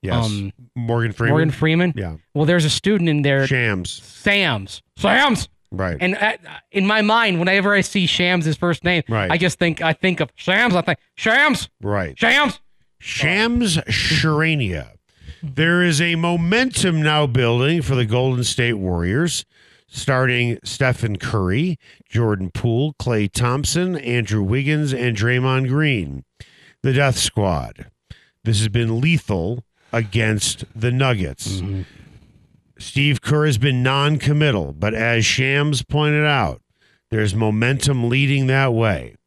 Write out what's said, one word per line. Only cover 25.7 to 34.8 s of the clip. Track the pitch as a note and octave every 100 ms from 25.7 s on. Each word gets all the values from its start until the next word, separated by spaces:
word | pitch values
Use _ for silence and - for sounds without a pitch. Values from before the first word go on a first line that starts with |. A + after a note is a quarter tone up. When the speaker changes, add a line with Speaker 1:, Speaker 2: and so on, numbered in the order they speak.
| C3+ D3+ B2 D2+ C2+ - _ - _ - _
Speaker 1:
The | -
Death | C3 C#3+ A#2+
Squad. | - - G2+ D#2+ A#1 - - _ _ - _ _
This | A2+ G#2
has | A2
been | G#2 A#2 A2+
lethal | D3 E3 - G2 E2 B2 - _ _
against | A#2 G#2+ G#2 A2 G#2+ - - -
the | A2+ A#2
Nuggets. | B2 C3+ A2+ E2+ C2 - F#2+
Speaker 2:
Mm-hmm. | F#2 F#2+ F2+ - - - - _ _ _ _ _
Speaker 1:
Steve | - - C#3+ C#3
Kerr | - D3+ D3+
has | A#2
been | C#3+ B2+
non-committal, | B2+ C#3 C#3+ D3+ - D3 D3+ G#2 D2
but | D2